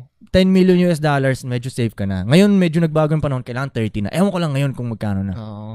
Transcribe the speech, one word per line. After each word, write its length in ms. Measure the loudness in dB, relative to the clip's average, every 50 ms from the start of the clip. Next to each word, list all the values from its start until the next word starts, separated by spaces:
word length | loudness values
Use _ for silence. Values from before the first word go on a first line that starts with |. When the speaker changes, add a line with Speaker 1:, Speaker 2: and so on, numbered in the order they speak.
| -8 _ _ _ -6 0
Speaker 1:
ten 160 | 2 2 4
million 320 | 4 6 6 6 6 6
U 100 | 4 4
S 120 | 2 0 0
dollars, 420 | 0 0 0 2 0 0 -2 -2 -4
medyo 240 | -6 -6 -6 -6
safe 240 | -6 -4 -2 -4 -4
ka 140 | -4 -4 -4
na. 160 | -4 -4 -2 0
Ngayon, 300 | 4 4 6 6 6 4
medyo 260 | 2 2 2 0 0
nagbago 320 | 0 0 0 0 0 0
yung 80 | 0 -2
panahon, 220 | -2 -2 -4 -4
kailangan 300 | -6 -8 -8 -8 -8 -6
thirty 280 | -4 -4 -4 -4 -2 -4
na. 100 | -6 -4
Ewan 200 | 0 0 0 0
ko 80 | 0
lang 160 | -2 -2 -2 -2
ngayon 180 | -2 -2 -2
kung 160 | -4 -6 -8
magkano 320 | -8 -8 -6 -4 -4 -4 -2
na. 140 | -4 -4 -6
Speaker 2:
Oo. 380 | -8 -10 -14 -14 -14 -12 -12